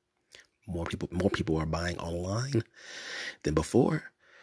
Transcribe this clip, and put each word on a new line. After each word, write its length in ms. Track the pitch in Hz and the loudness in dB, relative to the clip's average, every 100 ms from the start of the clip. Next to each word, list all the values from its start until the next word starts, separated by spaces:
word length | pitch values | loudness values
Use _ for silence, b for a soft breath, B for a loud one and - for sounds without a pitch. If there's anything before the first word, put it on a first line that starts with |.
| _ _ B B B _ - | _ _ B B B _ -6
More 160 | 85 82 | -4 -4
people, 220 | - 78 | -4 -4
more 180 | 87 95 | 2 2
people 280 | - 80 80 | 2 0 2
are 80 | 78 | 2
buying 320 | 80 87 85 | 0 -2 -4
online 640 | 85 85 90 104 131 127 - B B B B B B B | -4 -4 -2 -2 0 0 0 B B B B B B B
than 100 | - | 0
before. 580 | 78 - 110 143 156 - _ B B | 0 4 6 6 2 -4 _ B B